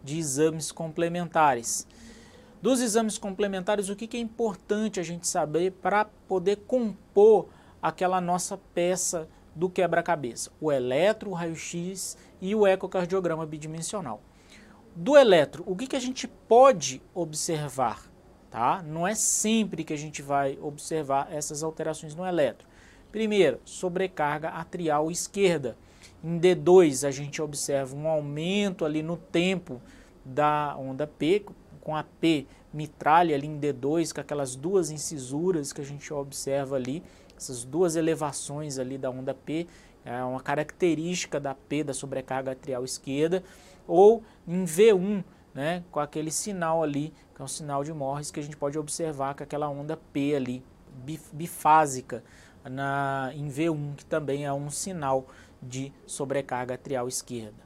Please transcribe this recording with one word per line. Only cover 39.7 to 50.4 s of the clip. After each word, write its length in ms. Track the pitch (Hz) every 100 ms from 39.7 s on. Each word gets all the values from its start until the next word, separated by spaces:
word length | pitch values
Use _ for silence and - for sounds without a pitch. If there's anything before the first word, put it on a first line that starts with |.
| - - -
é 180 | 123 120
uma 160 | 127 131
característica 1000 | - 143 151 - 180 151 170 180 - 147
da 160 | 139
P, 280 | 135 - 147
da 100 | 147
sobrecarga 580 | 131 139 135 131 131 131
atrial 340 | 131 - 127
esquerda, 580 | 131 - - 135 160 185 - - - - -
ou 360 | 170 202 226 - - -
em 160 | 175
V 300 | 180 156 226
um, 300 | 190 190 202 - - -
né, 300 | 135 147 180 175
com 80 | 147
aquele 320 | 147 156 160
sinal 520 | - 214 185 165 165
ali, 300 | 156 143 156 - -
que 60 | -
é 20 |
um 40 | 139
sinal 360 | - 151 143
de 80 | 147
Morris, 380 | 160 135 143 147
que 100 | 165
a 40 |
gente 140 | 147 147
pode 200 | 143 151
observar 580 | 147 - 160 139 139
com 80 | 139
aquela 240 | 139 147 147
onda 280 | 143 147 160
P 380 | - 147 139
ali, 280 | 147